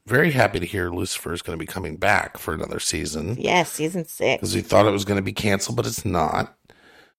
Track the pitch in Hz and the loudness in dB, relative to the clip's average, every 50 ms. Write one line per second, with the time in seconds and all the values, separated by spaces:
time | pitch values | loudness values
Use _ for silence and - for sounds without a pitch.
0 | - - 117 135 170 175 143 127 113 104 - 87 87 - - 95 90 90 85 90 | -4 0 4 4 4 4 6 4 4 4 4 0 -4 -2 -2 -2 -2 -2 -2 -2
1 | 92 90 - - - - 87 85 - - 85 80 78 - - 95 90 78 - - | -4 -4 -4 -6 -6 -6 -6 -6 -6 -6 -8 -8 -8 -8 -8 -6 -6 -6 -6 0
2 | - 98 104 90 - - - - - - 80 78 76 73 - - - - - 80 | 2 4 4 4 2 -2 -8 -10 -6 -4 -4 -4 -4 -6 -6 -4 -4 -2 -2 -2
3 | 76 71 76 78 80 90 117 - - - - 180 160 - - - 151 156 185 185 | -4 -4 -4 -4 -4 -4 -4 -2 0 2 2 2 2 0 -4 -4 -4 -4 -4 -4
4 | 160 - - - 95 117 131 - - 95 95 98 92 - 95 95 104 107 98 101 | -8 -8 -6 -2 0 0 0 0 -2 -2 -2 -2 0 4 6 6 6 6 4 2
5 | 98 95 104 98 95 101 101 - - 107 98 98 - - 120 117 113 117 117 - | 0 0 0 0 0 -2 -4 -2 0 2 2 0 0 -2 -2 -2 -2 -2 -4 -4
6 | - 110 90 85 78 76 85 95 - - - _ _ _ - _ _ - - - | -2 0 0 2 2 2 0 -2 -2 -4 -8 _ _ _ -20 _ _ -20 -20 -20
7 | - _ _ | -20 _ _